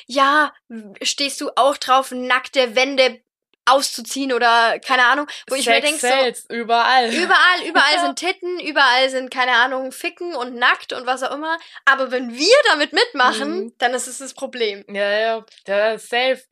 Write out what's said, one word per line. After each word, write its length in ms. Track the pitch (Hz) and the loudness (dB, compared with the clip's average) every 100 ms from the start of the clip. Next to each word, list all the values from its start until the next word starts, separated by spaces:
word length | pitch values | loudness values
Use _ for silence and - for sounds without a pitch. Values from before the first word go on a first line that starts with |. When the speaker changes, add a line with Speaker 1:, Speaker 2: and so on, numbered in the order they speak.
| - | -6
Speaker 1:
Ja, 460 | 254 269 302 294 - - 226 208 196 | 0 2 4 2 -2 -18 -18 -16 -10
stehst 400 | 262 - 285 - | -6 -4 -6 -6
du 100 | 294 - | -6 2
auch 200 | 269 277 | 2 2
drauf, 320 | - 262 262 | 2 2 2
nackte 640 | 254 254 254 262 277 240 | -6 0 0 0 -2 0
Wände, 480 | 220 262 269 254 233 _ _ _ _ - | 0 0 2 0 0 _ _ _ _ 2
auszuziehen 680 | 277 269 - 226 269 269 | 2 2 -8 -10 -6 -2
oder 460 | 240 233 233 226 165 | 0 2 4 2 0
keine 240 | - 254 240 | -2 2 4
Ahnung, 200 | 269 294 - - | 2 -2 -10 -8
wo 60 | |
ich 120 | 269 233 | -4 0
mir 80 | 233 | 0
Speaker 2:
Sex 60 | 294 | 0
Speaker 1:
denk 120 | 302 | -2
so, 60 | 247 | 0
Speaker 2:
sells, 400 | 269 254 240 - | 2 0 -2 -10
überall. 640 | 233 220 233 226 254 233 | -8 -2 0 4 2 2
Speaker 1:
überall, 540 | 240 349 320 339 359 269 | 0 2 4 4 2 0
überall 300 | 330 285 320 | 2 2 2
Speaker 2:
<laughs> 20 | |
Speaker 1:
sind 160 | 339 269 | 0 -2
Titten, 420 | 339 370 359 359 | -6 -4 -6 -8
überall 500 | 277 302 269 247 262 | -4 2 4 4 2
sind, 200 | 262 254 | -2 -6
keine 220 | 262 254 | -4 0
Ahnung, 400 | 233 254 262 262 | 2 2 -2 -8
Ficken 420 | - 339 - 349 | -8 -10 -8 -10
und 200 | 294 247 240 | -8 -8 -2
nackt 360 | 247 349 - | 0 0 -4
und 140 | - 240 | -8 -4
was 160 | 254 | -4
auch 100 | 262 | -4
immer. 260 | 277 311 330 - - | -6 -6 -8 -10 -4
Aber 260 | - 269 262 | 0 2 0
wenn 240 | 247 247 233 | -4 -6 -2
wir 180 | 330 554 554 | 4 4 4
damit 240 | 302 294 | 2 0
mitmachen, 640 | 339 480 285 254 220 285 359 233 | 0 0 2 2 2 -4 -6 -8
Speaker 2:
Mhm. 60 | - | -4
Speaker 1:
dann 140 | 247 | -2
ist 120 | 254 - | -2 -8
es 120 | 233 | -12
das 160 | 269 | -16
Problem. 500 | - 269 247 220 202 - | -12 -10 -4 -4 -6 -10
Speaker 2:
Ja, 220 | 196 202 | -4 -2
ja, 340 | 208 226 226 220 _ - | 0 0 -4 -8 _ -4
ja, 320 | 202 214 214 | 0 0 -2
safe. 440 | - 233 262 254 _ | -4 -2 0 -2 _